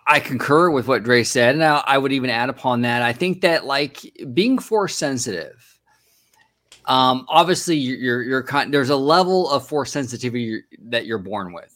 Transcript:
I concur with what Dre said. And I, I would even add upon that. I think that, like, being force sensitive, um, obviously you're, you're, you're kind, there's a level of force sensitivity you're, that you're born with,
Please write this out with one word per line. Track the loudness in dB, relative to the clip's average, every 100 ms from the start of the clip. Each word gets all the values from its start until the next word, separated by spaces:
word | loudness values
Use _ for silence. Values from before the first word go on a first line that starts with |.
| 0
I | 0
concur | 0 -6 0 2 4
with | 2 0
what | 0
Dre | 2 2
said. | 4 2 4 4
And |
I, | 2 2 2
I | 0
would | 0
even | -2 -2
add | -2 -2
upon | -4 -2 0
that. | 0 0
I | -2
think | -2 -4 0
that, | 0 0 0
like, | -2 -4 -8 -20 -16 -6
being | -2 0 0
force | -2 -2 -2 -4
sensitive, | -4 -4 -6 -8 -10 -16 _ _ _ _ _ _ _ _ _ _ _ -10 0
um, | 2 4 2 2
obviously | 4 4 2 0 -2
you're, | -2 -2
you're, | -2 -2
you're | -2 -4
kind, | -2 -2 0
there's | 0 2
a | 2
level | 4 4 4 2 0
of | -2 -2
force | -6 -4
sensitivity | -6 -6 -6 -6 -4
you're, | -6 -8 -12 -20 -6
that | -6 -4
you're | -6
born | -6 -8 -8
with, | -12 -18